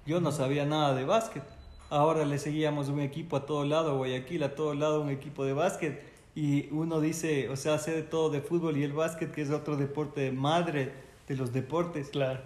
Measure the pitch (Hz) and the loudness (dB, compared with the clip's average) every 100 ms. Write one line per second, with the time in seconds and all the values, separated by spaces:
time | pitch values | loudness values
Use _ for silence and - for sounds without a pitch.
0 | - 165 165 143 131 143 143 151 147 131 | -2 0 2 2 2 2 2 2 4 2
1 | 135 220 - 147 - - - - - 147 | 4 2 2 -6 -12 -14 -18 -18 -2 4
2 | 151 156 147 143 151 151 156 147 139 143 | 4 4 2 0 0 0 2 0 0 0
3 | 143 156 170 143 - 147 143 156 160 139 | -2 -4 -2 -2 0 0 2 2 2 0
4 | 131 127 131 170 139 139 156 147 151 151 | 0 -2 -4 -2 -2 -2 -2 0 2 2
5 | 147 139 147 143 135 139 175 - 160 139 | 0 -4 -6 -4 -2 2 0 0 -4 -6
6 | - - - - 151 143 139 151 165 160 | -12 -20 -12 -2 2 2 2 -2 0 2
7 | 156 160 165 147 117 131 156 151 160 160 | 2 0 0 0 0 -2 0 0 0 -2
8 | 156 160 160 147 139 170 165 147 143 143 | 0 2 2 2 0 0 2 2 0 2
9 | 160 165 160 151 147 151 147 147 139 143 | 0 0 -6 -4 -2 -2 0 0 0 -2
10 | 147 147 135 127 139 165 170 147 131 - | -4 -2 -2 0 2 2 2 0 -2 -6
11 | - - - 139 127 127 127 160 170 165 | -16 -16 -6 -4 -2 -2 0 0 -2 -4
12 | 139 147 135 127 | -4 -2 0 -2